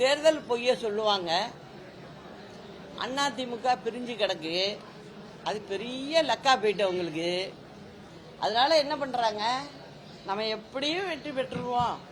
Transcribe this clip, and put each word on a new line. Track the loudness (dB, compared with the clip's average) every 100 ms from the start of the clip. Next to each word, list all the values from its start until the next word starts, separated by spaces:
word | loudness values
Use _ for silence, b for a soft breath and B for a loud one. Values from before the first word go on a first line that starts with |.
தேர்தல் | 4 6 6 6 2
பொய்ய | 2 4 2 2
சொல்லுவாங்க. | 2 2 2 2 2 0 -6 -16 -16 -16 -16 -16 -16 -16 -16 -16 -16 -16 -16 -12 -8
அண்ணா | -4 0 0 0
திமுக | -4 0 2 2 0
பிரிஞ்சு | -4 -4 0
கிடக்கு, | 0 0 -2 0 0 -2 -12 -16 -16 -16 -16 -8 -4
அது | -4 -4
பெரிய | -6 -4 -6 2 4 4
லக்கா | 4 6 6
போயிட்டு | 6 4 2
அவங்களுக்கு. | 2 0 0 0 0 -2 -8 -16 -18 -18 -18 -18 -18 -16 -2
அதனால | 0 4 6 6
என்ன | 4 0
பண்றாங்க, | -2 2 2 2 0 0 -4 -12 -16 -18 -18 -12 -4
நம்ம | -2 -2 -4
எப்படியும் | -6 -2 0 0 -2
வெற்றி | -4 -4 -4
பெற்றுருவோம், | -2 -4 0 2 2 0 -8